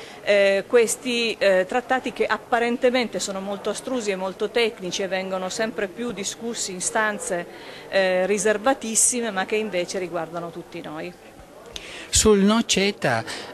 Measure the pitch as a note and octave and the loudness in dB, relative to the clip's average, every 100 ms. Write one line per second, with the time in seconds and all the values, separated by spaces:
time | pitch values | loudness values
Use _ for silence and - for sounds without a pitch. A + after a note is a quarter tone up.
0 | - - - G3+ G3 G3 - A#3+ A3 - | -16 -6 2 6 6 4 4 4 4 0
1 | B3+ A#3+ A3+ - G3 F#3 F#3 B3+ - C4 | -2 0 0 2 4 4 4 0 0 0
2 | B3+ - G#3+ G#3+ - A#3 A#3+ A#3+ B3+ B3+ | 0 -2 0 0 0 0 2 2 4 4
3 | A3+ F3+ G3+ F#3+ G3 G3+ G#3+ G3+ - B3+ | 0 -2 -4 -6 -6 -4 -4 -4 -4 -2
4 | G#3 F#3 F#3+ F3+ G#3 - A3+ - F3+ F#3 | -2 -2 -4 -4 -2 2 0 0 -6 -4
5 | F#3+ F#3 F#3+ F#3 F#3 - A3 A3+ G3 - | -2 -2 -2 -4 -4 -2 -4 -2 -6 -4
6 | A#3+ G3 G3 - A#3 A3 - F#3 - A3+ | -6 -6 -6 -6 -6 -6 -6 -6 -2 0
7 | G#3+ G#3 - F3 E3+ - - - - G3 | 0 -2 -4 -6 -6 -12 -16 -16 -2 2
8 | F#3 F#3 F#3 G#3 G#3 G#3+ A#3 C4+ A3+ A3 | 4 2 2 2 2 2 2 0 0 2
9 | - B3 A#3 F#3+ F#3+ G#3+ G#3+ F3+ F3 G3 | 2 2 -2 -4 -2 -2 -2 -2 -2 -4
10 | F3 E3+ D#3 E3+ E3+ F3 - E3+ E3 D#3 | -4 -4 -6 -8 -10 -10 -12 -12 -12 -10
11 | F3 - - - - - - - - - | -12 -14 -20 -20 -20 -20 -20 -18 -18 -16
12 | - - A3 G3+ G3 A3+ - - G3 G3+ | -2 4 6 6 6 4 2 2 2 0
13 | D3 A2+ - - - | 0 0 -2 -8 -12